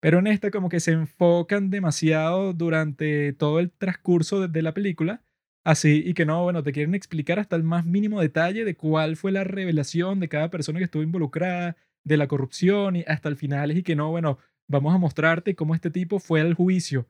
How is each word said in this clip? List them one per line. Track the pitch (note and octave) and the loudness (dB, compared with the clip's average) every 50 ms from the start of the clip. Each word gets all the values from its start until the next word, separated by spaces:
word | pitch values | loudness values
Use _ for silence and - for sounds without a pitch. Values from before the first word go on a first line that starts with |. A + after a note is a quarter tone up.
Pero | - D#3+ D#3+ F3 | 4 4 4 4
en | F#3 G#3+ | 4 2
esta | G#3+ G3 - G3+ G3+ | 0 0 0 -2 -2
como | G#3+ F#3 F3+ | -2 -4 -2
que | E3 E3+ | -2 -2
se | D#3+ - E3 | 0 0 0
enfocan | D#3+ D#3+ D3+ _ _ F3+ F3 E3+ F3 E3+ E3+ G3+ G3+ G3 F#3+ | 0 0 -4 _ _ 4 4 4 4 2 0 -2 -2 0 -2
demasiado | F#3 G3+ F#3+ E3 D3 - - D#3 D#3 D#3 D#3 D#3+ F3 F#3+ G3 G3 F3+ | -2 -2 -2 -2 -2 0 2 2 2 2 2 0 0 0 -2 -2 -2
durante | E3 E3+ E3+ E3 D#3+ D#3+ D3+ C#3+ - D#3 D3+ D3+ D3 D3 C#3+ C#3 | -2 -2 0 0 0 0 -2 -4 -4 -4 -2 0 0 0 -2 -2
todo | - - D3 D3+ E3 | 0 0 0 2 2
el | F3 F3 _ | 0 -2 _
transcurso | _ - F#3 F3+ - _ - F3 F3 E3 - - G3+ F#3+ | _ -6 -6 -6 -4 _ 2 2 2 2 0 -2 -2 -2
de, | F3+ | -2
de | D#3+ E3 D#3+ | -2 -2 -2
la | D#3+ D#3 | -2 -2
película, | - G3+ G3+ F3 - D#3+ E3 G#3 A#3 _ _ _ _ _ _ _ _ _ | -2 -2 -4 -2 -2 -2 -4 -4 -6 _ _ _ _ _ _ _ _ _
así, | E3+ D#3 - - D#3 D3 D3+ D#3+ | 2 2 4 6 4 4 4 2
y | F3 F3 | 0 0
que | - E3+ | 0 0
no, | D3+ D#3+ E3+ F3 | 0 2 0 0
bueno, | F3 F3+ E3+ C#3+ | 0 -2 -2 -4
te | D3 | -4
quieren | C3+ D3 D3+ D#3 F3+ | -2 -2 -2 -2 -2
explicar | G3+ - - - D#3+ C#3+ - E3+ G3 | -4 -4 -6 -6 -6 -2 -2 -2 -2
hasta | G#3 - - | -2 -2 -2
el | E3 D#3+ | 0 0
más | D#3+ E3 F3 E3+ | 0 0 0 0
mínimo | E3 F3 G3+ G#3 G#3+ G#3+ G#3 | 0 0 0 0 0 0 0
detalle | F3 D3+ - D#3+ E3 F3 F#3+ A3 A3+ | 0 0 2 0 0 0 0 -2 -4
de | G#3+ F3 | -4 -6
cuál | - - D#3 D#3 D#3 D#3 D#3 D#3+ | -4 -2 0 2 2 2 0 -2
fue | D3+ - G3 G3 | -2 -2 -2 -2
la | G3 G3 | -2 -2
revelación | F#3 F#3 F#3+ F#3+ F3+ E3 D3+ C#3+ - - E3 F3 F#3 G3 G3 | -4 -4 -4 -2 0 0 0 0 -2 -2 -2 -2 0 -2 -2
de | F3+ D#3 | -2 -2
cada | - D3+ D#3 E3 | -2 -2 -2 -2
persona | - F3 D3 - D#3 E3+ | -4 -6 -6 -4 -4 -4
que | F#3 | -4
estuvo | F3 - D#3 D#3 | -4 -2 -2 -2
involucrada, | D#3+ E3+ F#3 D#3+ C#3 - E3 F3 F#3 F3+ F3 F3 F3 E3+ _ _ _ _ _ _ | -2 -2 -2 -2 -2 -2 -4 -4 -2 -2 -4 -4 -6 -8 _ _ _ _ _ _
de | C#3+ D3+ | 0 2
la | D3+ D3 C#3 | 2 2 0
corrupción, | D3+ C#3 C3+ C3 - - F3+ F3+ G3 G#3 G3+ G3 F#3 | 0 -2 -4 -4 -4 0 2 2 4 4 2 0 0
y | F3 E3 - | -2 -2 -2
hasta | D#3 D3+ - D#3 | -4 -4 -2 -6
el | D3 | -6
final | C#3 - C#3 C#3+ C#3 D3 D3 D#3 | -4 -4 -4 -2 -2 -2 0 -2
es | F3 | -2
y | F3+ | 0
que | - E3 | 0 0
no, | D3 D3 D#3 | 0 0 -2
bueno, | D#3+ E3+ E3 D#3 C#3 - _ _ _ _ _ _ | -2 -2 0 0 -2 -2 _ _ _ _ _ _
vamos | C#3 C#3+ C#3 D3+ F3 | 0 0 2 2 2
a | F#3+ | 2
mostrarte | F3+ D#3 - - D3+ D#3+ E3 E3 F3 - F#3+ | 2 0 0 2 2 2 2 2 0 -4 -2
cómo | - D#3+ D3+ D#3+ | -2 -2 -2 -2
este | E3 - E3+ | -2 -2 -4
tipo | D#3 F3+ F#3 E3+ G#3 G3 | -4 -4 -4 -2 -2 -4
fue | - - E3 D#3 | -2 2 2 4
al | D#3 E3 E3+ | 4 4 2
juicio | - F3+ F3+ F#3 F#3 E3 - C#3+ C3 A#2+ _ | 4 4 2 4 2 0 0 -2 -2 -2 _